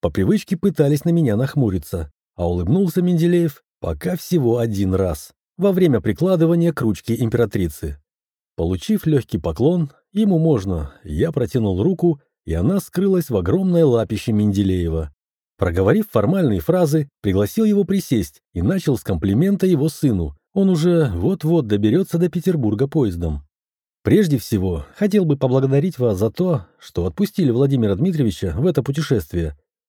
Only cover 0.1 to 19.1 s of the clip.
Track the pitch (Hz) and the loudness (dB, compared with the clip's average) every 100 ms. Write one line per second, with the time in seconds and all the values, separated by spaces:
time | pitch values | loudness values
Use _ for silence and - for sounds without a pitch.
0.1 | 98 95 202 - 190 202 - 143 147 170 | 0 0 0 -2 -2 0 2 2 0 0
1.1 | 170 139 104 135 147 113 92 - 90 78 | 2 2 0 -2 0 0 -2 -4 -8 -10
2.1 | _ _ - 87 87 87 185 185 185 180 | _ _ -6 -2 -2 0 0 0 0 0
3.1 | 170 170 175 165 - _ _ 90 78 180 | 2 2 2 0 -4 _ _ -8 -6 -6
4.1 | 180 - 175 120 120 117 98 95 92 92 | -6 -2 0 2 0 0 -2 0 0 0
5.1 | 80 - _ _ - 196 185 175 113 117 | -4 -12 _ _ -2 0 2 2 2 0
6.1 | 95 180 180 165 170 170 151 113 95 - | -2 0 2 2 2 0 0 -2 -2 -4
7.1 | 117 117 117 110 107 85 - 76 71 _ | -2 0 0 0 0 -4 -4 -10 -12 _
8.1 | _ _ _ _ - 85 92 - 214 160 | _ _ _ _ -4 -2 -2 -2 -2 0
9.1 | 143 - 95 82 80 139 180 147 - _ | 0 0 -4 -4 0 0 2 -2 -8 _
10.1 | 196 214 165 160 127 95 85 71 - 92 | -2 0 2 2 0 -2 -4 -6 -12 -8
11.1 | 78 165 143 113 127 104 92 143 185 170 | -4 -2 -2 -2 -2 -2 0 0 0 0
12.1 | 151 _ _ - 80 104 196 - 185 196 | -2 _ _ -6 -2 0 -2 -4 -4 0
13.1 | 185 156 104 87 185 190 170 151 117 101 | 0 0 -2 0 0 2 2 4 2 0
14.1 | 107 - 104 104 101 95 92 85 80 76 | -4 -2 0 2 2 0 0 -2 -4 -6
15.1 | - _ _ _ - 90 85 95 202 208 | -12 _ _ _ -4 -2 2 2 2 0
16.1 | 113 104 190 151 95 117 180 160 156 143 | 0 0 0 0 0 0 0 2 0 -2
17.1 | _ 104 95 104 - 220 202 180 196 - | _ 0 0 0 0 2 2 0 -2 0
18.1 | 113 82 - _ 87 98 190 151 123 - | -2 -2 -10 _ -4 -2 0 -2 -2 -2